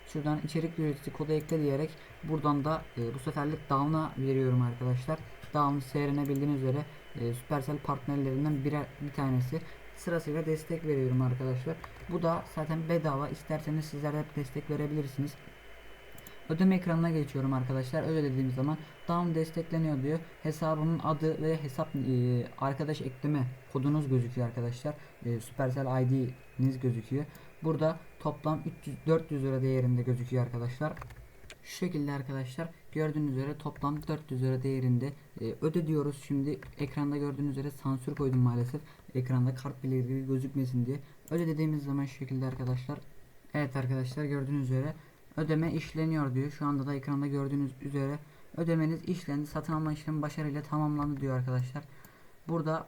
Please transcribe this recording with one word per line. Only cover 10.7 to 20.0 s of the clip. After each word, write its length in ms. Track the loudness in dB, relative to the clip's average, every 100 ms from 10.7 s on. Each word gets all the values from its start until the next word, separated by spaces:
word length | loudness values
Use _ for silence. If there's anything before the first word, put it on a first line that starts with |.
| -4 0
veriyorum 360 | 2 4 4
arkadaşlar. 540 | 2 2 0 -2 -2 -6 -8 -14 -6
Bu 120 | 0
da 220 | 2 0 -2 -6
zaten 240 | -2 -2 2
bedava. 400 | 2 2 0 -2
İsterseniz 560 | -6 -4 -4 -2 -2 -2
sizler 280 | -4 -2
de 100 | -2 -2 -4
destek 340 | -4 -6 -4
verebilirsiniz. 640 | -2 0 0 -2 -2 -4 -4 -16 -18 -18 -16 -16 -16 -16 -16 -16 -14 -4
Ödeme 260 | 4 6 6
ekranına 340 | 4 4 4
geçiyorum 440 | 2 0 0 2
arkadaşlar. 540 | 2 2 0 0 0 2
Öyle 140 | 2
dediğim 280 | 2 2 2
zaman 260 | 2 0 0 -6 -12 0
Down 280 | 2 2 2
destekleniyor 680 | 0 -2 -2 2 2 2